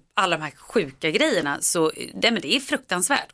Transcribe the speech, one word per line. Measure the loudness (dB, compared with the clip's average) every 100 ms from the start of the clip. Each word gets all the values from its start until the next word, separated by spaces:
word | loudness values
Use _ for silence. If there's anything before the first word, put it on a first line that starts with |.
| _ 0
alla | 0 0
de |
här | -4 -10
sjuka | -2 -2 -2 -2 -2
grejerna | 0 2 2 0 0
så, | 2 4 2 0
nej, | -10 -2 0
men | 0
det | 0 -2
är |
fruktansvärt. | 0 -4 -2 -2 0 0 -2